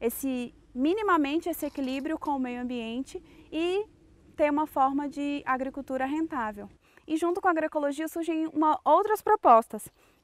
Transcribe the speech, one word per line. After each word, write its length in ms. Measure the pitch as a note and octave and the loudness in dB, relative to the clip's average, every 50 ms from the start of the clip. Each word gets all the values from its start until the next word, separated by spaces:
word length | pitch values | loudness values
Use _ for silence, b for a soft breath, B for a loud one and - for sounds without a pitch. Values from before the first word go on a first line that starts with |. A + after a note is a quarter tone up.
esse, 540 | - A#3+ - - C4+ C4+ B3+ B3 A#3+ - - - - _ - | -4 -4 -4 -2 -4 -4 -4 -4 -6 -8 -12 -18 -20 _ -4
minimamente 760 | B3 C4+ D#4+ F#4+ A4 G#4 G4 F4 D#4+ C#4 C4+ D4 E4+ - F4 | 0 0 0 2 2 2 2 4 4 2 2 0 -2 -2 -4
esse 160 | D#4 - D#4 | -4 -4 -6
equilíbrio 520 | C#4+ - D4 C4+ B3+ C4 C#4 C4 D#4 D#4+ D4+ | -6 -4 -4 -4 -4 -4 -4 -4 -4 -6 -4
com 120 | - D#4 | -4 -4
o 100 | C#4+ C4+ | -2 -2
meio 220 | B3+ B3 B3 B3 | -4 -4 -6 -6
ambiente 600 | B3 B3 B3+ A#3+ A3+ A3+ A3+ B3+ C4+ - - F4+ B B B B B B | -6 -6 -6 -6 -6 -6 -6 -8 -8 -8 -12 -14 B B B B B B
e 340 | - D#4 E4+ F4 F#4 G4+ G#4+ - _ _ _ _ - _ _ - - | -4 -2 -2 0 -2 -2 -4 -6 _ _ _ _ -20 _ _ -16 -2
ter 160 | - D#4 D4 | 0 0 2
uma 160 | D4 C#4+ D4+ | 2 0 -2
forma 400 | - - D4 C4 C4+ C4+ C#4+ D4 | -2 0 0 0 2 2 -2 -4
de 360 | C#4 C#4 C#4+ C#4+ C#4+ C#4+ C#4+ - | -4 -6 -4 -4 -4 -4 -4 -2
agricultura 600 | - C4 B3+ C4 C4+ - C#4+ C4 - C4 B3+ C4 | -2 -2 -2 -2 -6 -6 -8 -8 -6 -4 -4 -2
rentável. 600 | C4+ D4 D#4+ E4 D#4+ - B3+ A3+ G#3+ G#3 G3+ G3+ - - _ b b b b b | -2 -2 -2 -2 -4 -4 -6 -6 -6 -8 -10 -14 -16 -18 _ b b b b b
E 120 | - D#4 D#4 | -4 -2 0
junto 200 | F4 E4+ F4+ G4 | 0 0 -2 2
com 100 | - F#4 | 2 2
a 20 | |
agroecologia 580 | E4 D#4+ D#4 D#4 - D4+ C#4+ C#4+ C#4 C#4+ D#4+ D#4 | 2 2 0 -2 -2 -2 -2 -2 -2 -2 -6 -6
surgem 380 | - A#3 A3+ - D#4+ D#4 D#4+ | -6 -4 -4 -2 -2 -2 -2
uma, 340 | D#4+ - D4+ D#4 D#4 D4+ - | -2 0 2 2 2 2 2
outras 380 | - C#4 D4+ F4+ G4+ G#4+ G#4+ - | 4 4 6 6 6 2 0 0
propostas. 720 | - - G#4+ - - D#4 A#3 A3+ A3+ - - G#3 - - b b b b b b | 4 2 2 6 8 8 8 8 6 2 -6 -12 -12 -14 b b b b b b